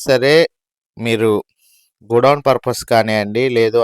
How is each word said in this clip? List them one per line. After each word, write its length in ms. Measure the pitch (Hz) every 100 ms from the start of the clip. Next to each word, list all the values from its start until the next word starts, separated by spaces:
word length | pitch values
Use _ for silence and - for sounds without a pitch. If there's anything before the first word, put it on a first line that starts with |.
| -
సరే 280 | 127 135 156 170 _ _ _ _ -
మీరు 340 | 113 110 110 104 - _ _ _ _ _ 101
గోడౌన్ 320 | 117 131 147 139
పర్పస్ 320 | 123 - 120 -
కానివ్వండి, 500 | 117 110 107 101 110 131 120
లేదు 220 | 113 117